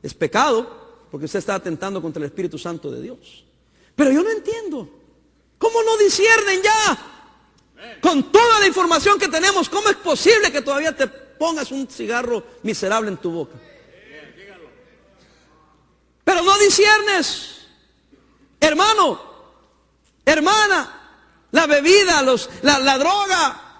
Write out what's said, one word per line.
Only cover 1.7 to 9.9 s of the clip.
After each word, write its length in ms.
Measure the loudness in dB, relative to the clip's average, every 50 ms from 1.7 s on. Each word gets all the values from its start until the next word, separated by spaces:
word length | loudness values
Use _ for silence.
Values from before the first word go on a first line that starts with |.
| -8 -8 -8 -8 -8 -8
contra 200 | -8 -8 -8 -8
el 60 | -10
Espíritu 300 | -10 -8 -8 -8 -8 -8
Santo 320 | -10 -12 -12 -12 -10 -12 -12
de 120 | -12 -12
Dios. 420 | -14 -14 -16 -18 _ -20 -20 -20 _ _ _ _ _ _ _ _ _ _ _
Pero 160 | 0 2 2
yo 120 | 2 2 0
no 80 | 0
entiendo, 580 | -4 -4 -6 -6 -8 -6 -8 -10 -10 -10 -12 -14 -20 _ _ _ _ _ _ _ _ _ _ _ _
¿cómo 260 | _ -4 0 0 0 0
no 140 | 0 2
disciernen 640 | 4 4 2 4 2 4 4 4 4 2 0 -2 0 2
ya? 1300 | 2 2 2 2 0 -2 -2 -6 -20 -20 -20 -20 _ _ _ _ _ _ _ _ _ _ -20 -20 -20 -18 -2
Con 300 | 0 0 2 2 -2 2
toda 280 | 4 4 6 6 4 4
la 80 | 4
información 520 | 2 2 0 0 0 0 0 2 2 2 2
que 80 | 0
tenemos, 420 | -4 -2 0 0 0 0 0 -2 -2
¿cómo 200 | -4 -2 0
es 80 | 0